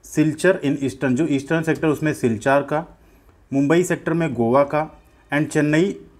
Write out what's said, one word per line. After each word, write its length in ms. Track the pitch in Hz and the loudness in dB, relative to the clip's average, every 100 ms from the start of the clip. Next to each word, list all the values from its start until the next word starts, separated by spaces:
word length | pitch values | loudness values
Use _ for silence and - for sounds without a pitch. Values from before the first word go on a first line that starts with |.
सिलचर 560 | - - 151 147 135 143 | -6 0 0 2 0 2
in 120 | 139 135 | 0 -2
eastern, 320 | 135 - 139 | -4 -2 -2
जो 180 | 123 165 | 0 0
ईस्टर्न 360 | 139 - 165 | -2 -2 -2
सेक्टर 260 | 160 139 156 | 0 0 0
उसमें 260 | 143 156 | 0 -2
सिलचर 480 | 156 127 107 139 139 | -2 -2 0 2 0
का, 360 | 143 151 170 - _ _ _ _ _ | 0 -6 -6 -18 _ _ _ _ _
मुंबई 300 | 139 139 165 | -2 2 2
सेक्टर 300 | 175 165 - | 2 -2 -2
में 220 | 165 160 | -2 -2
गोवा 280 | 117 117 131 | 0 2 4
का, 380 | 143 151 156 - _ _ _ | 2 0 -4 -10 _ _ _
and 120 | 143 151 | -2 0
चेन्नई 540 | 156 147 151 196 - - | 0 2 2 2 -2 -14